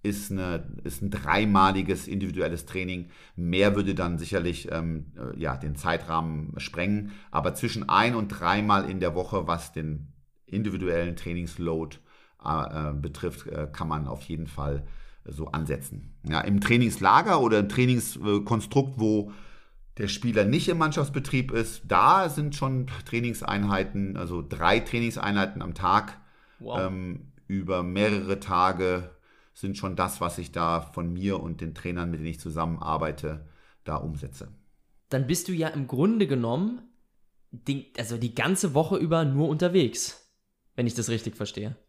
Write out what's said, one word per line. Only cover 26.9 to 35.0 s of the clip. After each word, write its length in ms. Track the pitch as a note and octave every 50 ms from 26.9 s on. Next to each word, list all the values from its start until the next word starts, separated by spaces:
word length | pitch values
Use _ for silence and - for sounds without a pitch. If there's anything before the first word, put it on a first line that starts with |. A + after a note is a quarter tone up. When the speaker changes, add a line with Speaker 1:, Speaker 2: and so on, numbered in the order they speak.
| F#2+ F#2 F#2 F2+ F2+ - - - - - _
Speaker 1:
über 360 | - G2 G2 F2+ F2 F#2 F2+ F2
mehrere 560 | F2+ F2+ G2 G#2 G#2+ G#2 G2 F#2 F#2+ G2 G2
Tage 720 | - - F#2 F2 F2+ F#2 F2+ F2 F#2 F2+ F2+ F2+ F2 E2 - _ _ _ _ _ _ _ _
sind 240 | - - G2 G2
schon 180 | - - F#2+ F#2
das, 260 | F2 F#2 F2+ - -
was 160 | F2 E2+ -
ich 140 | - E2+ -
da 300 | - F2+ E2+ E2 E2+ E2
von 300 | D#2+ - - F2 F2 E2+
mir 280 | F2 F2+ F#2+ G2 G2 E2+
und 200 | D#2+ E2+ E2 -
den 140 | E2 E2 E2
Trainern, 340 | - - F2+ F2 F2 E2+ E2+
mit 100 | E2 D2+
denen 100 | D#2 E2
ich 100 | D#2+ E2
zusammenarbeite, 1080 | - F2 D2+ E2 D#2+ E2 E2 D#2 - D#2 D#2 D#2 D#2+ D#2 D2+ - D#2+ D2+ D#2 D2+ D2+ - - - - _ _ _ _
da 140 | - D#2
umsetze. 500 | D2+ D#2 D#2+ D2+ C#2+ C#2 C2 - - - - - - _ _ _ _ _ _ _ _